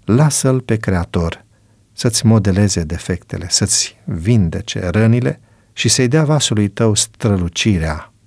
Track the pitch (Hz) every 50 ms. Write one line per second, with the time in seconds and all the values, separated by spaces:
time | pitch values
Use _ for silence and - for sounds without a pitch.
0 | _ - 104 127 156 151 131 - - 135 131 127 - - 117 107 110 - 95 90
1 | 85 - - 92 82 82 - - _ _ _ _ _ _ _ _ _ _ _ -
2 | - 123 107 - - 110 113 110 95 104 92 95 104 98 - 85 82 76 85 80
3 | - - 92 87 - - - 92 87 90 - - 110 95 - - - - - _
4 | _ - - 82 80 101 123 113 92 82 - 90 98 - - 104 92 90 87 107
5 | 110 113 117 123 117 - - - _ _ _ _ _ _ _ - - 120 - -
6 | 127 120 127 160 156 139 156 147 - - 120 104 104 101 - - 117 113 104 -
7 | - - _ - - 113 101 92 87 85 - - - 113 101 85 80 78 76 80
8 | - - _ _ _